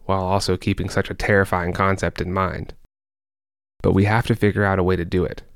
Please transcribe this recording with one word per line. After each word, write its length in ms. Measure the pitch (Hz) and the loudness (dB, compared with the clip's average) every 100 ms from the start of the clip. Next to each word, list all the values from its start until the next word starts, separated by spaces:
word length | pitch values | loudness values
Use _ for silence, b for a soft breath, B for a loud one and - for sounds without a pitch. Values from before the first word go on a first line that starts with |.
while 180 | - 95 | -4 -2
also 360 | 92 98 - 92 | 0 0 0 -2
keeping 320 | - 98 90 | -2 -2 -2
such 180 | - 98 | -2 -4
a 60 | |
terrifying 580 | 98 - 104 95 92 87 | -4 2 4 4 0 -2
concept 480 | 87 98 95 87 - | 0 2 2 -2 -4
in 140 | 87 | -4
mind. 400 | 95 92 - - - - _ _ _ _ _ _ _ _ - | -2 -2 -4 -10 -14 -20 _ _ _ _ _ _ _ _ -4
But 100 | 98 | 2
we 120 | 95 | 2
have 220 | 101 110 - | 4 2 0
to 100 | 113 | 0
figure 280 | 104 98 | 0 2
out 140 | 101 95 | 0 2
a 60 | |
way 120 | 90 90 | 2 0
to 100 | 85 | 0
do 180 | - | -2
it, 180 | 87 - - | -2 -4 -14